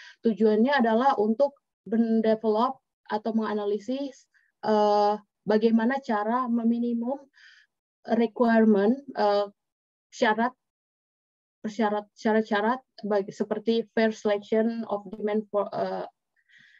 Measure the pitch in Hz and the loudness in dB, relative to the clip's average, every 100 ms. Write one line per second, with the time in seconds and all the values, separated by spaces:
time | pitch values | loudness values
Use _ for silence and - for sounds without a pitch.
0 | - - 233 190 220 214 247 269 226 220 | -20 -4 -2 2 2 4 2 2 2 2
1 | 269 262 214 226 285 _ _ _ 190 226 | 2 2 0 2 0 _ _ _ -4 -2
2 | 226 226 220 220 220 214 269 - _ _ | 2 2 2 0 0 0 0 -4 _ _
3 | - 214 226 220 208 208 202 208 220 269 | -8 -6 -2 -4 -2 -4 -4 -6 -6 -8
4 | 277 - _ _ _ _ 214 214 208 208 | -8 -12 _ _ _ _ 0 2 4 4
5 | 208 208 _ _ - 214 226 226 226 269 | 2 0 _ _ 0 2 4 2 0 -2
6 | - 208 214 240 240 233 226 233 240 233 | -4 -4 -2 -2 -2 -2 0 -2 -2 -4
7 | 240 285 - _ - - _ _ _ _ | -6 -8 -12 _ -20 -20 _ _ _ _
8 | - 226 233 - 233 226 220 196 208 277 | -4 0 0 0 2 4 4 4 2 0
9 | 285 208 208 202 202 _ _ _ _ _ | -6 -2 0 0 -2 _ _ _ _ _
10 | _ - 226 214 247 - _ _ _ _ | _ -2 0 2 -2 -4 _ _ _ _
11 | _ _ _ _ _ _ 214 214 208 208 | _ _ _ _ _ _ -10 -2 -2 -2
12 | 208 _ 226 214 220 208 220 262 _ - | -8 _ 0 0 2 0 0 -2 _ -12
13 | 208 208 202 - 202 214 220 226 220 226 | -4 -2 -2 -8 -6 -4 -2 -2 -2 0
14 | 220 220 214 208 202 220 226 233 - 202 | -2 0 -2 -2 0 0 0 -4 -6 -8
15 | 190 214 208 214 208 202 196 202 190 190 | -8 -8 -4 -4 -2 -4 -4 -4 -6 -6
16 | - _ _ _ _ - - | -10 _ _ _ _ -20 -20